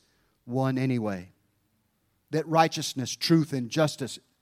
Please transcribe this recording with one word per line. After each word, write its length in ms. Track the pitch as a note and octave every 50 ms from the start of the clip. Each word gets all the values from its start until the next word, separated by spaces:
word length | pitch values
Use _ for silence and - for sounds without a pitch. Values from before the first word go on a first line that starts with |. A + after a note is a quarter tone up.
| _ _ _ _ _ _ _ _ _ -
won 320 | A#2+ B2+ C3 C3 C3 B2+
anyway, 500 | B2+ B2 B2+ A#2+ A2 G#2+ G2 F#2 F2+ F#2 _ _ _ _ _ _ _ _ _ _ _ _ _ _ _ _ _ _ _ -
that 160 | - D#3 D#3 D#3+
righteousness, 680 | D#3+ D#3+ E3 E3 - D#3+ C#3+ - - C3+ B2 A2+ -
truth, 380 | - - - E3+ E3 D3+ - C#3+
and 160 | C3 B2 A2+
justice 480 | - D#3 D#3+ D3 - - C3+ A2+ - - _ _ _ _